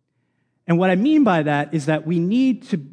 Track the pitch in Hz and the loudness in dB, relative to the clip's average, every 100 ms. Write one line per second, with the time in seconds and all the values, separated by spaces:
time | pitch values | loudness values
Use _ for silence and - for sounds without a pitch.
0 | _ _ _ _ _ _ - 170 185 185 | _ _ _ _ _ _ -2 0 2 2
1 | 262 311 233 170 147 143 147 165 143 156 | 2 2 2 2 0 -2 -2 -4 -2 -4
2 | 156 175 175 240 262 226 - 175 139 | -2 -2 0 0 0 -2 -6 -8 -8